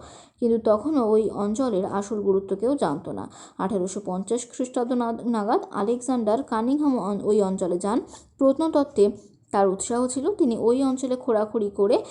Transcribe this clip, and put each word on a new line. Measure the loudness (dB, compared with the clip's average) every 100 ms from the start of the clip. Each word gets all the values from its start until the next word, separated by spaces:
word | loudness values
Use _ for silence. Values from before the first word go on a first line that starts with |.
| -10 -20 -20 _
কিন্তু | 0 2 2
তখনও | 2 2 0 4
ওই | 2 2
অঞ্চলের | -2 -4 0 0 0 -2
আসল | -4 -4 -2
গুরুত্ব | 2 0 0 -2
কেউ | 0 0
জানত | 0 -2 -6
না। | -10 -12 -16 -20 -6
আঠেরোশো | -2 -2 -4 -6 -6
পঞ্চাশ | -6 -2 -4 -4
খ্রিস্টাব্দ | -6 -4 -2 -2
না-, | -2 -2 -4 -2
নাগাদ | -2 0 0 -2
আলেকজান্ডার | -4 -2 -2 -2 0 2 0
কানিংহাম | 0 -2 0 2 2 0
অন-, | -2 -2
ওই | 2 2
অঞ্চলে | 2 0 -2 -2
যান। | 0 -2 -4 -16 -20 _
প্রত্নতত্ত্বে | 2 4 2 2 0 4 2 2 -16 _ _
তার | 2 2
উৎসাহ | 2 -2 -2 -2
ছিল। | -2 -2
তিনি | 0 0 2
ওই | 2 2
অঞ্চলে | 2 0 -2 -4
খোঁড়াখুড়ি | 0 0 0 -2 -2
করে | 0 2 2 0